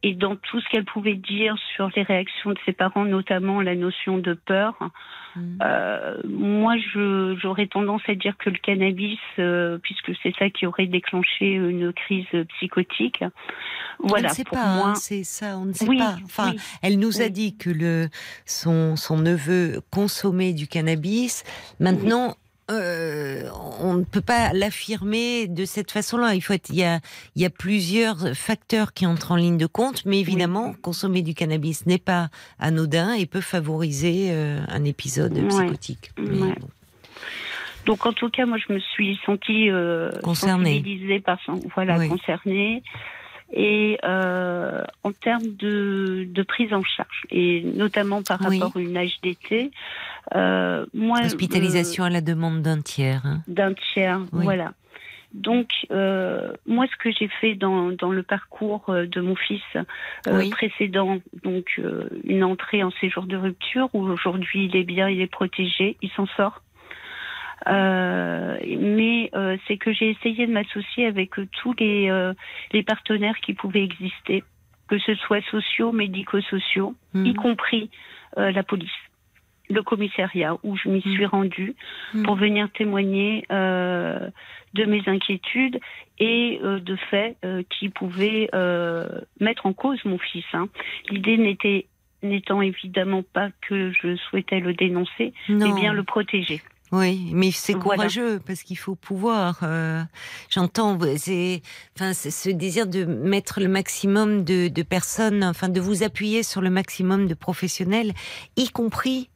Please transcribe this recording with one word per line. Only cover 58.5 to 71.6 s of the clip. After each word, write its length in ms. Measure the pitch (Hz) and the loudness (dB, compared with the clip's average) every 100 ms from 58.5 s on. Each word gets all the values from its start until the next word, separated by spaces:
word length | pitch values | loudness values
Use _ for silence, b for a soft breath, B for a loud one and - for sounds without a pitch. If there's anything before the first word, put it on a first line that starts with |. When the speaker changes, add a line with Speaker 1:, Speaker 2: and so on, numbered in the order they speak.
| - 214 208 - | -6 -2 -2 0
Speaker 1:
euh, 180 | 185 175 | 0 0
de 140 | 180 | -2
mon 160 | 180 185 | 0 0
fils, 260 | - 202 - - | -2 -4 -4 -6
euh, 640 | 180 - - - - 190 | -6 -8 -10 -8 2 4
Speaker 2:
Oui. 100 | 196 | 4
Speaker 1:
précédent, 720 | 220 220 - 208 185 190 190 - 175 | 0 -2 0 0 2 2 0 -4 -8
donc, 220 | 190 185 180 - | -2 -2 -2 -4
euh, 300 | - - - - | -4 -4 -6 -8
une 180 | - 190 | 0 4
entrée 400 | 185 185 - 208 | 4 2 0 0
en 80 | 185 180 | 0 0
séjour 260 | 190 180 185 | -2 -2 -4
de 100 | 190 | -2
rupture, 520 | 190 180 - 254 262 | -2 -2 -4 0 0
où 80 | 220 190 | 0 0
aujourd'hui 560 | 175 190 185 175 196 190 | 0 0 -2 -2 0 2
il 80 | |
est 80 | 185 | 2
bien, 260 | 175 180 190 | 2 2 2
il 120 | 190 | 2
est 80 | 185 | -2
protégé, 680 | - 185 - 180 - 196 - | -2 -4 0 -2 2 0 0
il 80 | 190 - | -8 -2
s'en 100 | 196 - | -4 0
sort. 260 | 202 - _ _ B B B B B B B B - | -2 -2 _ _ B B B B B B B B 0
Euh, 880 | 196 190 185 180 180 87 165 - 64 - - | 4 4 4 2 0 0 -2 -2 -4 -4 0
mais, 520 | 208 214 226 233 226 | 2 4 4 2 0
euh, 220 | - 190 190 - | -2 -2 -2 -4
c'est 100 | 208 | -2
que 160 | - | 0
j'ai 180 | 208 220 | 2 2
essayé 360 | 220 240 226 240 | 2 -2 0 0
de 60 | |
m'associer 540 | 220 208 214 202 - 233 | 2 0 -6 -6 0 0
avec, 320 | 202 190 - | 0 -4 -4
euh, 100 | 196 - | -8 -6